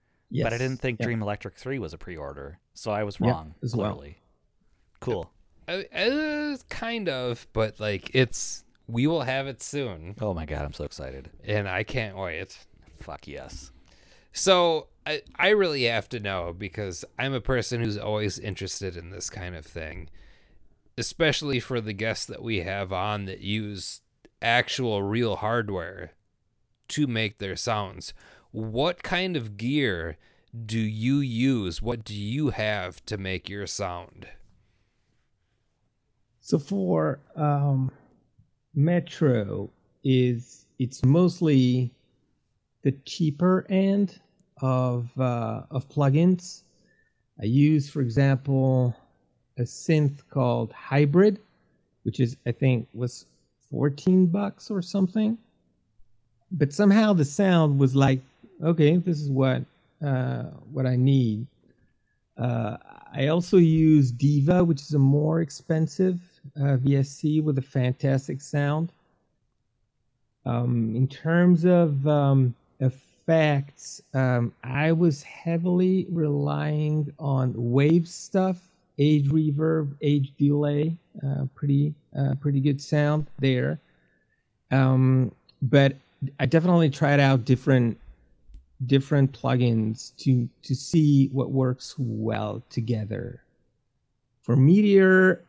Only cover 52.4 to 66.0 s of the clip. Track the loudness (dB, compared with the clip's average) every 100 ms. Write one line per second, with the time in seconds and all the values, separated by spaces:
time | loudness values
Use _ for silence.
52.4 | -6 0 2 2 -2 -8 -8 -8 -16 _
53.4 | _ _ -10 -2 -2 0 2 4 4 2
54.4 | -4 -8 -8 -8 -4 -2 -2 0 -2 -4
55.4 | _ _ _ _ _ _ -20 _ _ _
56.4 | _ -2 0 4 4 6 6 4 2 2
57.4 | 4 4 4 4 4 4 4 2 -4 _
58.4 | -20 -4 -2 4 4 4 0 -2 -2 0
59.4 | 2 0 -6 _ _ _ -2 -2 -2 -6
60.4 | -10 -14 -10 -4 0 2 4 4 2 -2
61.4 | -8 _ _ _ _ _ _ _ _ -8
62.4 | -4 -4 -6 -8 -16 -20 -12 -4 0 0
63.4 | 4 6 6 6 6 6 4 2 2 2
64.4 | 4 4 2 0 -2 2 4 4 2 0
65.4 | -2 -6 -4 -2 0 0